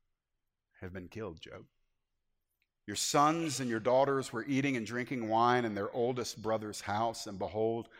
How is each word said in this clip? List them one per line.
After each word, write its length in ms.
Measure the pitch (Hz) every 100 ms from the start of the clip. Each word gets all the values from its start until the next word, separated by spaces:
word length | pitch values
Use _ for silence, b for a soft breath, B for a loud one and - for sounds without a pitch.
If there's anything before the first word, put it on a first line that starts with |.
| _ _ _ _ _ _ _ _
have 100 | 92
been 160 | 95 87
killed, 320 | 107 104 82
Job. 240 | - 98 131 _ _ _ _ _ _ _ _ _ _ _ -
Your 100 | 101
sons 640 | - 151 151 165 160 127
and 100 | 123
your 100 | 113
daughters 540 | 120 131 139 135 127
were 100 | 117 110
eating 300 | 135 139 127
and 100 | 104
drinking 440 | 120 120 127 110
wine 340 | 113 120 123
in 100 | 117
their 160 | 101 101
oldest 500 | 123 120 123 107 117
brother's 400 | 110 110 107 101
house, 440 | - 104 117 110 110
and 120 | 95
behold, 500 | 95 107 113 113 110